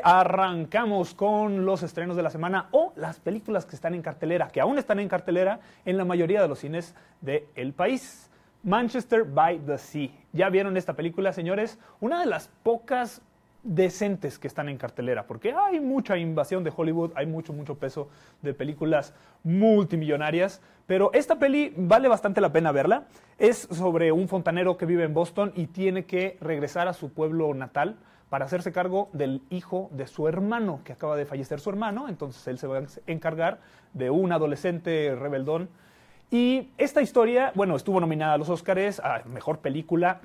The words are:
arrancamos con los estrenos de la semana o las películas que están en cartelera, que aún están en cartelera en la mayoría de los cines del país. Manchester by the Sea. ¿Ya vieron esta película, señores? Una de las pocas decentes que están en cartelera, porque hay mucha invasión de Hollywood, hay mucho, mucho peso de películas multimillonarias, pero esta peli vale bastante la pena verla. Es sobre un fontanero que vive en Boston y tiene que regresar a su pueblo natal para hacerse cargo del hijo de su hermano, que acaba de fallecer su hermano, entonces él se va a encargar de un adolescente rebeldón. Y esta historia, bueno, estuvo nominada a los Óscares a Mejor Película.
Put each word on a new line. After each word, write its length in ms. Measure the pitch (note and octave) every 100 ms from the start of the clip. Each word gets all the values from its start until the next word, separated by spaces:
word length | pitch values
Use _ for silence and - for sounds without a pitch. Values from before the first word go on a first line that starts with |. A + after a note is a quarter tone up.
| E3+
arrancamos 1080 | F#3 F3+ F#3+ F#3+ E3+ D3+ G#3+ A3+ G3+ E3+
con 520 | - G3+ G#3+ G#3+ G3 F#3+
los 180 | F#3
estrenos 320 | E3+ E3+ F3 F3
de 80 |
la 60 | E3+
semana 400 | D#3+ F3 F#3+ -
o 220 | C#4 F4+ -
las 240 | D#3+ D#3+
películas 460 | E3+ G#3+ G#3+ G3 -
que 100 | C3+
están 180 | E3+
en 80 | F3
cartelera, 460 | D#3+ - D3+ F3 -
que 140 | C3+
aún 160 | F3+ C#4+
están 240 | - G3+
en 80 | G3
cartelera 500 | F#3 - F3 F#3+ - - -
en 140 | F#3 F#3+
la 80 | F3+
mayoría 360 | F3 E3 G#3
de 60 | E3+
los 120 | C3+
cines 360 | C#3+ E3 E3 - - _
del 540 | C3+ D3 D3+ - C3+
país. 580 | C#3+ F#3+ C4 - - - _ _ _
Manchester 600 | F#3 G#3+ A#3+ B3+ - A3+ D#3
by 340 | C#3+ E3 E3
the 180 | C#3+ C#3
Sea. 340 | - D3+ C3+ - _
¿Ya 160 | D#3 F#3+
vieron 300 | F#3+ G3 F#3
esta 160 | F3
película, 400 | D3+ E3 E3+ F#3+
señores? 440 | F#3 E3 G3 A3+ - - _
Una 220 | A#3 F4
de 40 | D#4
las 220 | D#3 - _
pocas 580 | A3+ A#3 - B3 A#3+ - _ _ _ _ A3+
decentes 720 | E3 F#3 - G3+ F#3+ C#3+ -
que 100 | C3+
están 180 | - C#3+
en 100 | C3+
cartelera, 480 | A#2+ - B2 A2+ -
porque 280 | A2+ A3
hay 260 | D#4+ G4+ E4
mucha 380 | C4 C4+ - F#3
invasión 480 | E3 D#3 C3+ F#3 D#3+
de 80 | -
Hollywood, 380 | D#3+ E3 E3 D3
hay 100 | D#3
mucho, 260 | D#3+ D#3
mucho 220 | D3 C#3+ C3+
peso 340 | C3+ D3+ C#3 - - _
de 120 | C#3+
películas 600 | C#3 C#3+ D3 D#3 D3+ - - - _ D#3+
multimillonarias, 1160 | F#3 A3 G#3 F3+ E3 D#3 C#3+ D3+ E3 F#3+ - - _ -
pero 260 | F#3+ G3+
esta 260 | C#4+ C#4+ D#4+
peli 340 | C#4 D4 D4 E3+
vale 320 | F3 A3 C4+
bastante 320 | G#3 G3+ G3+
la 100 | F3
pena 220 | E3 D#3+
verla. 320 | C#3 D#3 C4 - - - -
Es 320 | G#3+ - -
sobre 400 | E3+ F#3 E3 E3
un 160 | E3 F#3+
fontanero 480 | F#3+ E3+ F3 F#3 F3+
que 100 | E3+
vive 200 | F3 D#3+
en 80 |
Boston 400 | D#3 E3+ - G3+ F3+
y 120 | D#3
tiene 360 | F#3 F#3+ F#3
que 340 | - F3+ F#3+ F#3+
regresar 480 | D#3 D3 C#3+ F3 F3+
a 40 |
su 200 | E3+ D3
pueblo 400 | - D#3 E3 D#3
natal 420 | C3 C3 C#3+ F3 A3 - _ _
para 160 | C#3
hacerse 300 | C3+ F3+ F3+
cargo 340 | F3 F#3 F#3+ G3+
del 280 | - A#3+ C4+ -
hijo 380 | F3+ - F#3 G3
de 140 | C3+ C3
su 200 | - D#3
hermano, 540 | F3 G3+ A#3 G#3 C#3+
que 80 | -
acaba 240 | B2+ D3+ D3
de 100 | C#3+
fallecer 360 | C#3 C3 C#3+
su 80 | G3+
hermano, 400 | G3 A3 G#3 C#4+
entonces 360 | E3 C#3+ - C3+
él 80 | B2+
se 100 | C3+
va 120 | C3+
a 40 | C#3+ - -
encargar 540 | D#3+ E3 D#3+ E3+ G#3 - - _
de 160 | - B2+
un 240 | D#3+ F#3
adolescente 840 | D#3+ D3+ C#3 F#3 E3+ E3+ D#3+ D3 B2
rebeldón. 540 | D3 C3+ C3+ E3 F#3 - _ _ _ - _
Y 400 | A#3+ B3 C4 B3 -
esta 240 | C#4+ D4+
historia, 520 | B3+ B3 A3+ B3 C4 F#3+
bueno, 220 | F#3+ C#3
estuvo 240 | - F#3
nominada 320 | E3 D#3 D#3
a 40 | D3+
los 120 | D3+
Óscares 500 | D#3+ - F#3+ G3+ G3
a 220 | C#3 A#2+
Mejor 360 | A2+ C3 - D#3
Película. 600 | C#3+ D3 D#3 E3+ F3 F3+